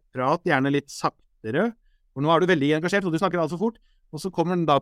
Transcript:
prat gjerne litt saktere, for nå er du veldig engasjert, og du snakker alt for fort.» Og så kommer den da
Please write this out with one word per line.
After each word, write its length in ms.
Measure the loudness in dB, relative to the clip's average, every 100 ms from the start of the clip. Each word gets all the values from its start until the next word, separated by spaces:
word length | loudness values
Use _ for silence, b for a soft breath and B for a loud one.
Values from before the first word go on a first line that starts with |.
| _
prat 300 | -4 0 0 2
gjerne 260 | 2 2
litt 160 | 0 -2
saktere, 840 | -6 -6 -6 _ _ -6 -2 -2 -4 _ _ _
for 80 | -4
nå 120 | 2
er 60 | 2
du 60 | 4
veldig 280 | 2 2 0
engasjert, 240 | 0 -2
og 80 | -2
du 60 | -2
snakker 240 | -2 -2
alt 120 | -4
for 40 | -2
fort.» 200 | -4 -4 _ _ _
Og 80 | -10
så 80 | -8
kommer 240 | -2 0
den 120 | 0 2
da 120 | 2